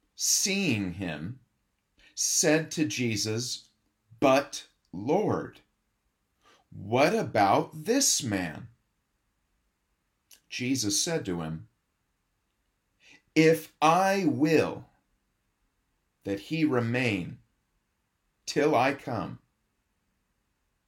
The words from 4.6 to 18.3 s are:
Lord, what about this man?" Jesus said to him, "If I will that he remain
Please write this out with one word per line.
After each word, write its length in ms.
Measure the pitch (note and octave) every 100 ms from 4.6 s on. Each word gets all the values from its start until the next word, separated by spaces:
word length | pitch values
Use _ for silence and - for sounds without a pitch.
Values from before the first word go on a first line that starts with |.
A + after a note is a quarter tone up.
| - _ _
Lord, 640 | E2+ A2 F3 F#3+ F2 - - _ _ _ _ _ _ _ _ _ _ _
what 440 | G2+ G2 B2 D#3
about 720 | A3+ E3 A2+ G2 B2+ D#3+ D#3 D#3
this 380 | C4+ - -
man?" 460 | A2+ G2 E2+ D2+ - _ _ _ _ _ _ _ _ _ _ _ _ _ _ _ _ - _
Jesus 520 | - B2 C3 G#2+ G2+
said 240 | - E3 A2+
to 160 | F2
him, 260 | D#2+ D#2+ - _ _ _ _ _ _ _ _ _ _ _ _ _ _ - _ D#3
"If 380 | D#3+ D#3+ - _
I 440 | D3+ F3 F#3+ G3 E3+
will 640 | A#2+ D#3 D3+ F2 - - _ _ _ _ _ _ _ _ _ _ _ _ _
that 160 | G2 G2
he 240 | - D#3+
remain 760 | D3 B2 A2+ B2 B2 F#2+ D#2+ - _ _ _ _ _ _ _ _ _